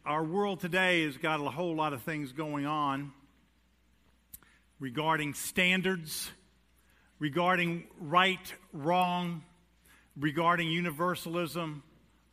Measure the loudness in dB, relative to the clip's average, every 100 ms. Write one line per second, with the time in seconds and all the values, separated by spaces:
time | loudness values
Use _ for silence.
0 | -4 -2 0 0 0 0 0 2 4 4
1 | 2 0 -2 0 -2 -2 -2 0 -2 -2
2 | -4 -6 -6 -6 -6 -4 -2 0 0 -2
3 | -6 -12 -20 _ _ _ _ _ _ _
4 | _ _ _ -20 _ _ _ -12 -6 -2
5 | 2 2 0 -4 -2 2 4 4 2 0
6 | -4 -8 -8 -12 _ _ _ _ _ _
7 | _ -6 -2 2 4 4 2 -2 -8 -14
8 | 0 4 4 2 -6 -16 -14 -6 0 2
9 | 2 0 -4 -6 -12 _ _ _ _ -20
10 | _ -4 -2 2 4 4 2 0 -2 0
11 | -2 -2 -4 -4 -4 -4 -6 -8 -14 -20
12 | _ _ _